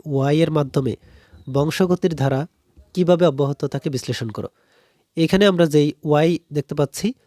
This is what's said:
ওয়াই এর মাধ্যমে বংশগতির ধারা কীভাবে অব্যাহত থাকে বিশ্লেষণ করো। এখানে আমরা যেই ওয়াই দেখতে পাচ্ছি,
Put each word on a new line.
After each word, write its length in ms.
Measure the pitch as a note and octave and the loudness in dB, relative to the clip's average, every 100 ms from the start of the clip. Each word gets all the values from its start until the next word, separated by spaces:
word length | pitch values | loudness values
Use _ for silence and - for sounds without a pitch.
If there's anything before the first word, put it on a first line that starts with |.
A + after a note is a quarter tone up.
| - | -2
ওয়াই 320 | C3+ C3+ D3+ | -2 0 2
এর 100 | D#3+ | 2
মাধ্যমে 420 | D#3 C#3 - C3 - - - _ - - | 0 -2 -2 -2 -4 -12 -20 _ -20 -6
বংশগতির 640 | C3 D3+ - F#3 F3+ F#3 D3+ | -2 0 0 0 0 -2 0
ধারা 260 | C3+ C3+ D#3 _ _ - - | 0 0 -4 _ _ -20 -10
কীভাবে 320 | - F3 F3 E3+ | -2 2 4 4
অব্যাহত 360 | C3+ C#3 C#3 C#3+ | 2 -2 -2 -6
থাকে 220 | C#3 E3+ | -6 -6
বিশ্লেষণ 400 | C3 - B2 A2+ | -6 -6 -6 -8
করো। 200 | G#2+ G2+ _ _ _ _ _ _ - | -8 -12 _ _ _ _ _ _ -2
এখানে 260 | D#3+ F#3+ G3+ | 0 2 2
আমরা 200 | F3+ E3 | 4 2
যেই 220 | D3 D3 - | 2 2 -2
ওয়াই 280 | D#3 D3 E3 E3+ - | 0 2 2 0 -4
দেখতে 220 | C#3+ - D3+ | -8 -6 -2
পাচ্ছি, 320 | C#3+ - G3+ C4 | -2 -2 -6 -6